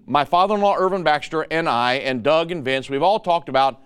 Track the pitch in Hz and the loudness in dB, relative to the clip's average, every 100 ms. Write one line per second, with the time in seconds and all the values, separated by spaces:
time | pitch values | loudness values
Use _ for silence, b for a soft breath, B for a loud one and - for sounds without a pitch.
0 | - 139 139 175 196 208 202 175 185 190 | -2 0 2 2 2 2 0 2 0 0
1 | 156 147 - 160 - 160 160 120 123 131 | 0 0 -2 -6 -2 -2 0 0 2 0
2 | 127 127 135 160 165 180 131 135 131 139 | -2 -2 2 2 0 -4 -2 -4 -2 0
3 | 170 214 185 170 143 131 135 117 | 0 0 0 -2 0 0 0 -2